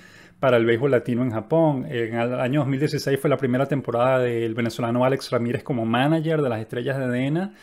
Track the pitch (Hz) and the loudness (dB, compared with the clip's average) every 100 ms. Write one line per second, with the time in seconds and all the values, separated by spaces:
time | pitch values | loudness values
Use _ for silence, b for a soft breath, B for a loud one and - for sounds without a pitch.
0 | B B B - 135 120 113 117 139 123 | B B B -2 4 4 4 2 4 2
1 | - 120 127 110 104 160 160 135 - 123 | 2 -2 0 -2 0 2 4 2 -4 -4
2 | 110 117 120 123 127 147 131 131 151 147 | -2 -2 -2 -2 0 0 0 0 0 -2
3 | - 135 151 131 131 127 139 139 - 117 | -2 0 0 0 0 0 0 -2 -2 2
4 | 127 131 123 117 117 113 117 113 117 120 | 2 2 0 -2 -2 -2 -4 -2 -2 2
5 | 127 135 - 127 120 117 - 123 113 117 | 2 0 -2 -2 -2 -4 -4 -4 0 0
6 | 143 160 160 156 139 110 110 127 127 135 | 2 2 0 0 0 -2 -6 -6 -4 -4
7 | 127 123 135 160 196 - | -2 -2 -2 -2 -4 -10